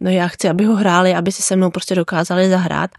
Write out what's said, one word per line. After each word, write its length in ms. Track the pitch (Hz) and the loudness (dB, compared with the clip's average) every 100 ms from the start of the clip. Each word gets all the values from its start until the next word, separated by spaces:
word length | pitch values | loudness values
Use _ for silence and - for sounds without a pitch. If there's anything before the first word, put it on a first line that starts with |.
No, 100 | 185 | -2
já 180 | 185 175 | 0 -2
chci, 200 | - 190 | -2 -2
aby 160 | 170 | 0
ho 100 | 214 220 | 2 2
hráli, 380 | 202 175 185 | 2 4 2
aby 180 | 175 175 | 2 -2
si 100 | 190 | -4
se 140 | - 190 | -2 0
mnou 140 | 185 | 0
prostě 240 | 175 - | -2 -4
dokázali 560 | 180 165 175 170 180 190 | -2 -2 -2 -2 0 2
zahrát. 400 | 185 170 147 180 | 2 0 -2 -6